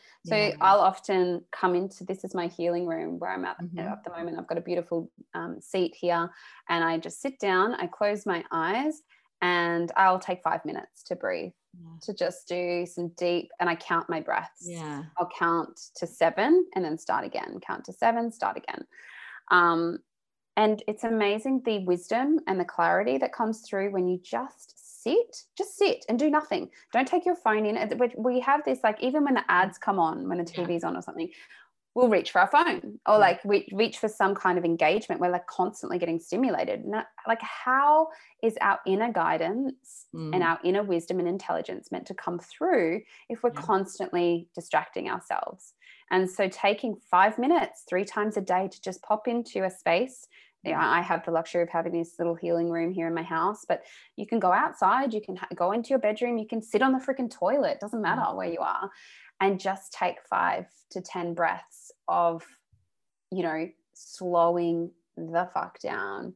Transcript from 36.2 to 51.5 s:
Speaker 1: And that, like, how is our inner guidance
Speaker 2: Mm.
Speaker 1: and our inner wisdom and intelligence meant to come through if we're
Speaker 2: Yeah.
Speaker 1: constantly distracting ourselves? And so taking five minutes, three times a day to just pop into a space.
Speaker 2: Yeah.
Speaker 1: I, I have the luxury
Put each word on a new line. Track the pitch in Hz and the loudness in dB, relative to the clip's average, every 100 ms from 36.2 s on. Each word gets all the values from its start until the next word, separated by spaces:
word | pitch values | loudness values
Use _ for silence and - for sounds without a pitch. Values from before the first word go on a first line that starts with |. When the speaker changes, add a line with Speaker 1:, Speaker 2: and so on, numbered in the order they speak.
| - 202 254 165 - - - | -4 -2 0 0 -2 -4 -4
Speaker 1:
And | |
that, | 214 - - - | -6 -6 -8 -4
like, | 226 | -4
how | - - - 262 285 311 320 - - _ | -4 -6 0 4 6 6 4 -2 -20 _
is | 226 220 | -2 2
our | 202 196 - | 2 2 2
inner | 196 233 | 2 2
guidance | 196 165 160 165 220 269 262 - - - 160 | 0 0 0 0 -2 -4 -6 -16 -20 -16 -10
Speaker 2:
Mm. | 160 | -2
Speaker 1:
and | 180 | 2
our | 165 165 | 2 2
inner | 175 196 | 2 0
wisdom | 202 170 165 185 | 0 -2 0 -2
and | 175 | -2
intelligence | 190 - 170 - 185 - | -2 -4 -4 -4 -10 -10
meant | 180 - | -10 -10
to | 185 | -8
come | - 175 | -6 -6
through | - - 349 294 165 196 - - - | -10 -4 0 2 2 -2 -8 -18 -12
if | 233 | -2
we're | 240 | -2
Speaker 2:
Yeah. | 240 | -2
Speaker 1:
constantly | 254 196 196 - 196 175 175 170 170 - | 0 0 0 -6 -4 0 2 0 -4 -14
distracting | 170 160 156 - - | -2 -2 -2 -6 -4
ourselves? | - - - - - - _ - - _ | -6 -4 -4 -4 -10 -20 _ -20 -20 _
And | 185 185 | 2 2
so | 185 190 | 0 -2
taking | - 202 208 240 202 | 2 0 0 -2 -6
five | _ 180 202 220 | _ 4 4 4
minutes, | 254 339 - - - | 2 2 2 -6 -4
three | 180 202 | -4 -2
times | - 208 208 | -2 -2 -2
a | |
day | 190 185 190 | 0 0 0
to | - | -6
just | 190 185 | -10 -10
pop | - 214 247 | -4 -2 0
into | 240 233 202 | -4 -4 -4
a | 190 | -4
space. | 185 - 175 254 - - - _ _ | -2 0 2 0 -6 -20 -20 _ _
Speaker 2:
Yeah. | - 147 | -4 0
Speaker 1:
I, | - 170 | 2 2
I | |
have | 180 170 | 0 -2
the | 175 | 0
luxury | 165 165 | -2 -2